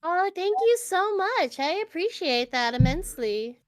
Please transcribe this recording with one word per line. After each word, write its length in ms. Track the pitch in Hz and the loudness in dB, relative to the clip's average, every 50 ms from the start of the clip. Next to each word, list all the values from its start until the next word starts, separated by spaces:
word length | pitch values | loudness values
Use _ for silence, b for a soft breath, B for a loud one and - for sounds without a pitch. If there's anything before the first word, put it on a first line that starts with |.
Oh, 280 | - 320 349 359 381 403 392 | -2 0 0 2 2 0 0
thank 260 | - 370 403 427 - | -2 -2 0 0 2
you 160 | - 453 480 466 | 4 4 4 4
so 380 | - - 381 370 381 427 427 | 0 -2 0 0 0 2 0
much. 420 | 392 381 403 494 494 349 254 - - | 0 0 0 0 0 -2 -2 -2 -4
I 140 | 269 285 320 | -4 -2 -2
appreciate 760 | 392 440 427 - 320 359 453 466 - - 302 254 240 247 247 | -2 -4 -6 -6 -4 -4 -4 -4 -4 -2 0 0 0 -2 -2
that 220 | - 254 240 233 233 | -2 -2 -2 0 4
immensely. 840 | 247 240 262 269 320 381 - - - 240 214 208 214 220 233 247 _ _ | 4 4 4 4 2 -4 -8 -8 -6 -4 -4 -2 -2 -4 -6 -10 _ _